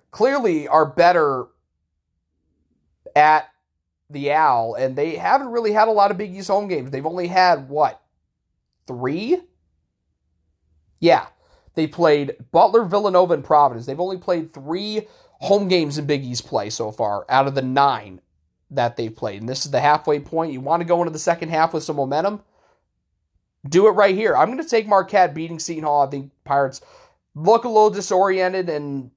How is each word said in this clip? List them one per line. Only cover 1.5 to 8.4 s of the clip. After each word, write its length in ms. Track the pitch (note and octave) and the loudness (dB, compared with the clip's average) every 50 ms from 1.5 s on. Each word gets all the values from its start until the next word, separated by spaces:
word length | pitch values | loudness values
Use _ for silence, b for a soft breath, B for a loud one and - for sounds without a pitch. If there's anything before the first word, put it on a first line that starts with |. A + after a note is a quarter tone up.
| _ _ _ _ _ _ _ _ _ _ _ _ _ _ _ _ _ _ _ _ _ _ _ _ _ _ _ _ _ _ _ - - | _ _ _ _ _ _ _ _ _ _ _ _ _ _ _ _ _ _ _ _ _ _ _ _ _ _ _ _ _ _ _ 0 2
at 340 | D3 D3+ D#3 D#3 D3+ - - _ _ _ _ _ _ _ _ _ _ _ _ | 4 6 6 6 4 2 -4 _ _ _ _ _ _ _ _ _ _ _ _
the 220 | D3 C#3+ C#3 C#3 | -12 -6 -4 0
Al, 440 | D3 D#3 D3 C#3+ B2+ A#2 A2+ A2+ A2 | 2 2 4 4 2 2 0 -4 -4
and 200 | A#2 C3 C3 B2+ | -4 -4 -4 -2
they 200 | C#3+ D3 E3 D3+ | -2 -4 -4 -4
haven't 340 | C#3 - F3+ A3 C4+ C#4 B3 | -4 0 0 0 0 0 -4
really 220 | A#3 A#3+ A3+ G#3+ | -6 -4 -2 0
had 160 | G#3 G#3+ A3 | 2 2 2
a 40 | A3+ | 2
lot 200 | G#3+ G#3 G3 G3+ | 4 2 2 2
of 60 | G#3 | 0
Big 180 | F3+ G#3+ G3 F3+ | -4 -8 -10 -12
East 140 | G3 F#3 G#3 | -12 -4 -2
home 180 | G3 G3+ G#3 | -2 -2 -2
games. 240 | G3 F3+ D3 B2+ C3+ | -2 -4 -6 -6 -6
They've 140 | C#3 C3 C#3 | -8 -8 -8
only 220 | D#3+ E3+ F3+ F3 | -6 -6 -6 -6
had, 420 | E3+ F3+ F#3 F#3 F3+ E3+ C#3+ C3+ C3 | -2 2 4 4 4 4 2 -2 -4
what, 320 | C#3+ D3+ D3 B2 - - _ _ _ _ _ _ _ _ | -2 0 0 0 -2 -6 _ _ _ _ _ _ _ _